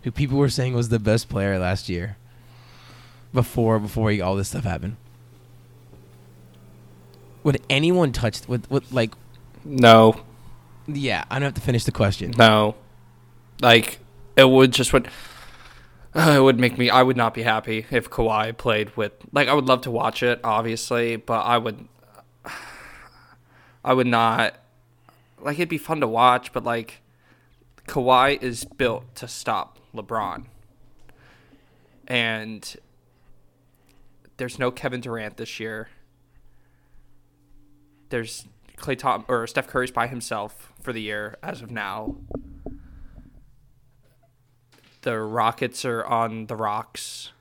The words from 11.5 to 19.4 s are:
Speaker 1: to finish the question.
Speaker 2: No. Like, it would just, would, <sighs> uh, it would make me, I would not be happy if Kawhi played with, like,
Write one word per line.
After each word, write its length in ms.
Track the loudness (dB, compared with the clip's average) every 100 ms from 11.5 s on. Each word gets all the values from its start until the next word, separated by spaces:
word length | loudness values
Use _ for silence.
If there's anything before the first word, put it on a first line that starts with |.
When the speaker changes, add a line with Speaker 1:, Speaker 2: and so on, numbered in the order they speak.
| -2
Speaker 1:
to 60 |
finish 220 | 0 0
the 80 | 0
question. 400 | 0 0 0 -4 6
Speaker 2:
No. 380 | 8 8 4 -2 -18 -20 -20 -20 -20 -20 -20 2
Like, 380 | 6 6 6 -10 -20 -20 -2 6
it 100 | 8
would 240 | 8 6
just, 220 | 4 2
would, 140 | 0 0 -16 -20 -20 -20 -20
<sighs> 540 | -20 -20 -20 -20 -8 0
uh, 200 | 4 6
it 20 |
would 180 | 6 4
make 180 | 0 0
me, 120 | 2
I 100 | 4
would 140 | 4 2
not 160 | 0
be 80 | 0
happy 420 | -2 -2 -2 -6 -4
if 200 | -4 -4
Kawhi 460 | -2 0 0 -2 -4
played 400 | -2 -2 -4 -4
with, 160 | -6 -6 -6
like, 160 | -2